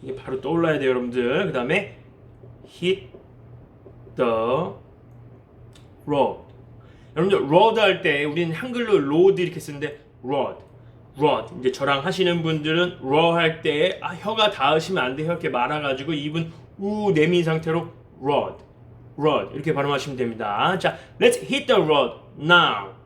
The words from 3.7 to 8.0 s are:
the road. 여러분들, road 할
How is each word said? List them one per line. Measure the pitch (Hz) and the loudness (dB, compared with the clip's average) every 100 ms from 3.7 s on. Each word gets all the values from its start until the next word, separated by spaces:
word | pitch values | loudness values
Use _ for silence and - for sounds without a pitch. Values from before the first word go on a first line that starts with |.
| - - - - - | -20 -20 -20 -20 -4
the | 123 113 113 139 185 202 - - - - - - - - - - - - - | -2 0 0 -2 -4 -10 -20 -20 -20 -20 -20 -20 -20 -20 -20 -20 -20 -20 -4
road. | 143 - - - - - - - - - - | 0 0 -2 -16 -20 -20 -20 -20 -20 -12 -2
여러분들, | 185 202 139 | 2 2 4
road | 160 220 220 | 6 6 4
할 | 202 180 | 2 2